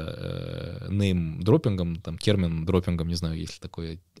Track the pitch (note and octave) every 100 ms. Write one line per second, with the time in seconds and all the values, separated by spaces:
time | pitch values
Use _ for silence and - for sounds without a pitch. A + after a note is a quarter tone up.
0 | D#2+ - G1+ - E2+ E2+ E2+ F#2+ - G2+
1 | G2 F2+ D#2+ D#2+ F2+ D#3 B2 F#2+ E2+ E2
2 | - E2 - G2+ F2 E2 E2 F#2 F2 E2
3 | E2 E2+ E2 D#2+ E2+ - - - E2 F2
4 | _ -